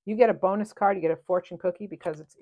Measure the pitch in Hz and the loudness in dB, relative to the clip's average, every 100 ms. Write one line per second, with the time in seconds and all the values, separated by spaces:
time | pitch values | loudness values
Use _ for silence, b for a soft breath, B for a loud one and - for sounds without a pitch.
0 | 202 220 226 170 190 202 214 - 202 196 | -2 4 4 4 0 0 -4 0 0 2
1 | 160 156 - 180 - 170 185 175 208 160 | -2 -2 -2 -4 -4 -6 -6 -4 -10 -10
2 | 175 156 156 - | -10 -10 -12 -20